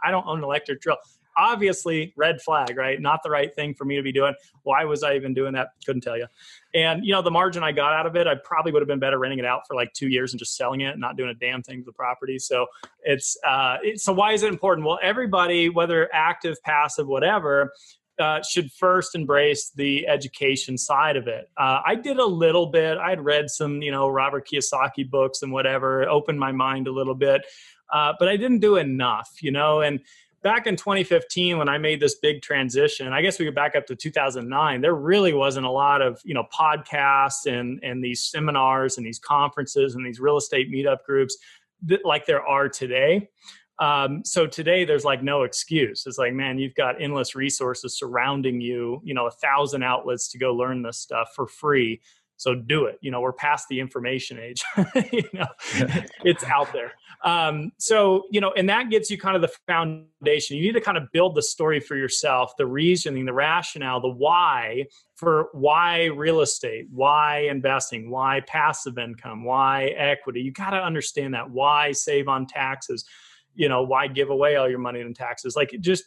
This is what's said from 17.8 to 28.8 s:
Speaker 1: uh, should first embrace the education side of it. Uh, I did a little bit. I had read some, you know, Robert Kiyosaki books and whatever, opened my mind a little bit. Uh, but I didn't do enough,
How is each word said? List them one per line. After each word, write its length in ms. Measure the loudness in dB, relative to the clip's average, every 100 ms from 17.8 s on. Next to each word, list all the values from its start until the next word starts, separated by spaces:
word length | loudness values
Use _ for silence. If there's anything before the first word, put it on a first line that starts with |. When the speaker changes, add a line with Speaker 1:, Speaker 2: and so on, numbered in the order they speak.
| -20 _ _ -2
Speaker 1:
uh, 220 | 0 0
should 280 | -2 -2 -2
first 440 | 0 4 4 2
embrace 560 | -4 0 4 4 2 -4
the 320 | -4 -2 0 0
education 680 | 0 -2 -2 0 0 -2 -6
side 400 | 0 2 4 2
of 100 | -2
it. 240 | -6 -8 -2
Uh, 240 | 0 2
I 100 | 0
did 240 | -2 0 0
a 80 | 2
little 400 | 4 4 4 4
bit. 320 | 4 2 2
I 100 | -2
had 160 | -2
read 240 | 2 2 0
some, 320 | -4 -4 -4
you 100 | -4
know, 160 | 0 0
Robert 400 | 2 0 -2 -4
Kiyosaki 640 | -4 -2 0 -2 -2 -2
books 320 | 2 2 0
and 100 | -4
whatever, 560 | -2 -2 -2 0 0 2
opened 320 | 2 0 -2
my 140 | -2
mind 360 | 0 0 0 -4
a 40 |
little 220 | -4 -4
bit. 260 | 0 2 2 0 -16 -20 _ -4
Uh, 220 | 0 0 2
but 100 | 2
I 80 | 2
didn't 240 | 2 4
do 160 | 6
enough, 540 | 4